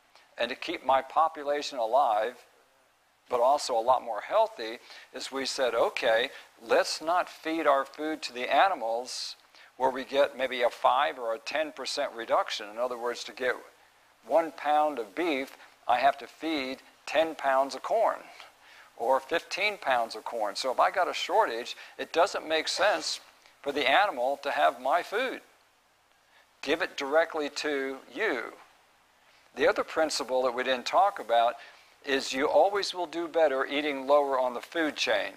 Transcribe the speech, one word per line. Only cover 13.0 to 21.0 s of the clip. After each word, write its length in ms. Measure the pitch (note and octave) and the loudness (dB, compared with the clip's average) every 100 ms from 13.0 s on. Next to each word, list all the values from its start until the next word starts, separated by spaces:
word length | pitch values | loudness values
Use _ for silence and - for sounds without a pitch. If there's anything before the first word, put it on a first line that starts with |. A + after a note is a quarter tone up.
| A#2+ A#2 | -6 -6
to 80 | - | -8
get 220 | D3+ B2+ A2+ - _ _ _ _ _ | -4 -2 -2 -6 _ _ _ _ _
one 280 | A2+ D3+ D#3+ | 0 2 2
pound 480 | - D3 D3+ D3+ C3+ | -2 0 2 2 0
of 160 | G#2+ D#3 | -6 -4
beef, 400 | E3+ C3+ C3+ - - _ - | -2 -2 -4 -12 -20 _ 0
I 80 | B2 | 2
have 200 | C#3 - | 4 2
to 100 | A2+ | -6
feed 480 | - D#3 D3+ C3 C3+ - _ - | -10 -4 -4 -4 -8 -14 _ -2
ten 280 | C#3+ D#3+ | 0 0
pounds 400 | D3 C#3 C3+ C3+ | 0 0 2 2
of 80 | C3 | -2
corn 360 | - G#3+ E3+ - - - - _ - - - - | -2 2 2 0 -8 -20 -20 _ -20 -20 -20 -6
or 220 | A#2 C3 | 2 2
fifteen 580 | - D#3+ - - G#3 G3 | 2 -4 -4 -4 -4 -2
pounds 360 | C#3 B2 A#2 | 0 0 0
of 80 | - | -6
corn. 320 | - A#2+ G#2 | -8 -4 -4
So 160 | G2+ C3 | -2 -2
if 80 | A#2 | 2
I 140 | F3 | 2
got 160 | F#3 | 2